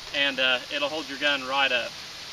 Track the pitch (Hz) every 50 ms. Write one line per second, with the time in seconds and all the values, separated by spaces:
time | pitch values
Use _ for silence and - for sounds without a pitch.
0 | - - - 147 139 143 139 131 131 131 127 123 123 - 147 147 143 143 151 160
1 | 156 131 139 135 143 147 147 139 131 127 135 139 139 135 127 123 113 117 - -
2 | - - - - - -